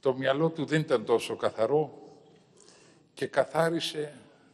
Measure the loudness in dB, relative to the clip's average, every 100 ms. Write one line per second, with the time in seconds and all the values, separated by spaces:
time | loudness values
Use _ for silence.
0 | 0 0 0 2 2 0 0 0 2 0
1 | 4 2 2 -2 -4 0 2 2 0 -8
2 | -20 -20 -20 -20 _ -20 -20 -20 -20 -20
3 | _ -8 -4 0 0 2 0 0 -4 -6
4 | -8 -10 -20 -20 _